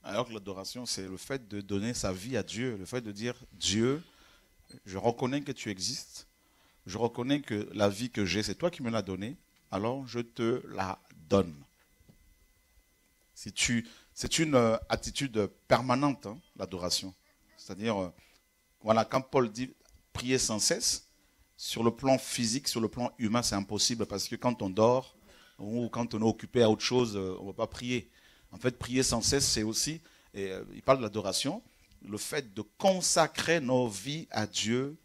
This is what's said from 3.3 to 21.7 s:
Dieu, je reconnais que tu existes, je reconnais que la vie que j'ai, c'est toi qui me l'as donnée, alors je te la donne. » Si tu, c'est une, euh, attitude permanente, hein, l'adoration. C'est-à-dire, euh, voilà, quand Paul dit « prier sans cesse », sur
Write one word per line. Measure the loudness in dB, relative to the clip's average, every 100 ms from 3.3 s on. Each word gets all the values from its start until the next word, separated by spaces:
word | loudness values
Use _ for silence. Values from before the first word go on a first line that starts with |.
| -8 -16
Dieu, | -4 0 2 2 2 -6 _ -20 -20 _ _ _ -20 -10
je | 0
reconnais | 0 0 -2 -2
que | -6
tu | -8 -6
existes, | -6 -6 -8 -12 -18 -20 _ _ _ _ _ -10
je | -2
reconnais | -2 0 -2 -2
que | 0 -4 -4
la | 2 2
vie | 2 -4
que | 0
j'ai, | 0 0
c'est | -2
toi | -2 -2
qui | -2
me | -2
l'as | -2
donnée, | -2 -6 -6 -10 _ _ _
alors | -4 -2 -4 -6
je | -6
te | -6 -2 0 0 -4
la | -4 -4 -4 _ -20 4
donne. » | 4 4 -4 -20 _ _ _ _ -20 _ _ _ _ _ _ _ _ _ _ _
Si | -16 -12
tu, | -2 0 0 -2 -18 _
c'est | -10 -2 0
une, | 4 6
euh, | 6 2 0
attitude | -2 -2 -6 -2 0 -2 -4 _
permanente, | 2 4 2 2 0 -8
hein, | -14 _ -10
l'adoration. | -8 -4 -2 -2 -4 -16 _ _ _ _
C'est-à-dire, | -14 -6 -2 -2
euh, | -4 -10 _ _ _ _ _ _
voilà, | 4 4
quand | 6 0
Paul | 2 2 2
dit « | -2 -10 -10 _ -20 _
prier | -8 0 2
sans | 2 2
cesse », | 2 2 0 -2 -8 _ _ _ _ -12
sur | -8